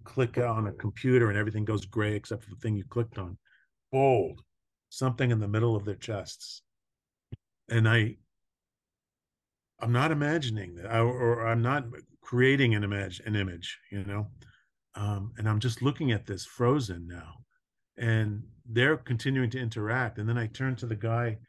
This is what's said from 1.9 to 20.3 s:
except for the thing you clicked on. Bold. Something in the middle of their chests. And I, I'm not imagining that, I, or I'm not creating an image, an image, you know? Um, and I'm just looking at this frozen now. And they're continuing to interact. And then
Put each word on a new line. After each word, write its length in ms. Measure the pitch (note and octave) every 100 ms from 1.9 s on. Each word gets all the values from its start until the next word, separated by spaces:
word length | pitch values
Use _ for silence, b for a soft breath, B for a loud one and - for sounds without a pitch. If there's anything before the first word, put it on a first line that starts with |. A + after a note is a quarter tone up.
| A2+ G#2+
except 280 | G#2 - G#2
for 80 | -
the 60 | -
thing 200 | A#2+ G#2
you 80 |
clicked 340 | G2 A#2+ A2 -
on. 200 | F2+ F#2 b b b _ _
Bold. 480 | C3 C3+ A#2 E2 - - _ _ _ _
Something 420 | - C3 A#2+ C3
in 80 | A2+
the 80 | G2+
middle 300 | G#2+ A#2 A2
of 80 |
their 100 | G2+
chests. 680 | F#2+ - G2+ - - - - _ _ _ _ _ _ _ - _ _ -
And 200 | A#2 A2
I, 280 | A#2 G#2+ - _ _ _ _ _ _ _ _ _ _ _ _ _ _ _ _
I'm 140 | A2+
not 180 | A#2+ D#3
imagining 640 | D3+ D3 E3 C3 G#2+ F#2
that, 160 | F2 G2
I, 80 | A2+
or 480 | A#2 B2 A#2 A#2 A2+
I'm 160 | A#2
not 220 | A#2+ C#3+ A#2+ - - _
creating 540 | - B2 B2+ C#3 B2
an 80 | G#2
image, 380 | G2+ G2+ F#2+ F#2 A2
an 100 | G#2
image, 420 | F#2+ E2+ E2+ - _
you 100 | G2+
know? 220 | G2 G2+ G#2+ - b b b _ _ -
Um, 360 | G#2 G2+ G#2 -
and 100 | G#2+
I'm 120 | G#2+
just 220 | B2 A2+
looking 280 | C3 - D3
at 160 | G#2+ -
this 180 | F#2+
frozen 640 | - - A#2+ D3 G#2+ F2 E2+
now. 300 | E2+ D#2+ - - _ _ _ _ -
And 460 | A#2 A2 G#2+ G#2 - - A#2+
they're 240 | A2+ C3+ D3+
continuing 540 | - A#2+ C#3 C3+ A#2+
to 80 | B2+
interact. 600 | A#2+ A2 G#2 B2+ A#2+ G#2
And 100 |
then 100 | A2